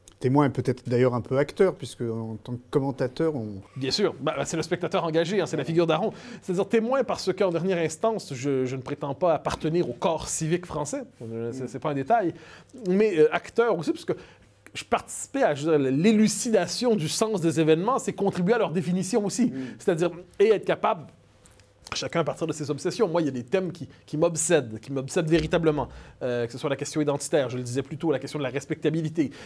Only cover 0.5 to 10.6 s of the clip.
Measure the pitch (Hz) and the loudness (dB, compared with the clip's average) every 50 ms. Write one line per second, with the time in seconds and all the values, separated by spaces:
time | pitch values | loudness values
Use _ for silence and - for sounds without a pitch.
0.5 | - - 104 - 120 - - - 123 120 127 127 120 120 107 - 135 135 147 143 | 2 0 -2 -2 -2 -4 -2 -2 2 4 4 4 4 2 -2 -2 0 0 0 0
1.5 | - - 202 185 147 - - 117 - - 123 117 113 113 113 110 113 104 - - | 2 2 4 4 2 0 -8 -14 -10 -6 -6 -4 -4 -4 -6 -8 -10 -12 -10 -10
2.5 | 123 120 - - - 147 135 139 127 139 139 123 127 - 165 160 151 135 113 107 | -10 -10 -8 -2 -2 0 0 0 -2 -2 -4 -4 -2 0 -2 0 0 -2 -6 -8
3.5 | 101 98 98 - - 135 131 135 - - 208 160 - 139 131 156 151 139 139 - | -8 -12 -14 -14 -12 -8 -4 -2 -2 0 0 0 0 -2 -4 -4 -2 -2 -4 -4
4.5 | - 165 151 - 180 170 180 156 - 190 165 170 156 160 170 156 202 202 170 139 | -2 -4 -2 -2 -4 -4 -4 -2 -2 -2 -2 0 2 2 2 2 2 0 0 0
5.5 | - - - - 165 165 170 165 156 160 208 214 - - - - - - - - | -2 -4 -2 0 2 2 2 2 2 0 0 -2 -4 -6 -14 -16 -16 -14 -8 -6
6.5 | 180 175 196 196 - 226 220 233 262 269 247 - 185 - - 196 175 - 208 190 | -2 -2 -2 2 2 0 2 2 2 0 0 0 -2 -4 -2 -2 0 2 2 0
7.5 | 170 165 165 190 190 170 165 151 156 - - 226 226 190 - - 139 123 127 143 | 0 0 0 0 0 0 0 -2 -2 0 -2 -2 -2 -2 -6 -8 -10 -6 -2 -2
8.5 | 139 131 131 127 131 135 127 - 143 - - 143 139 - 185 175 160 - - - | 0 0 0 -2 -4 -6 -6 -8 -8 -6 -6 -6 -4 0 2 2 2 2 0 -4
9.5 | - - - 160 156 175 170 120 123 - - 190 165 151 - - - - 165 151 | -4 -2 -2 0 0 0 0 0 -2 -2 0 0 0 0 -4 -6 -6 -4 -2 0
10.5 | 165 180 | 0 -2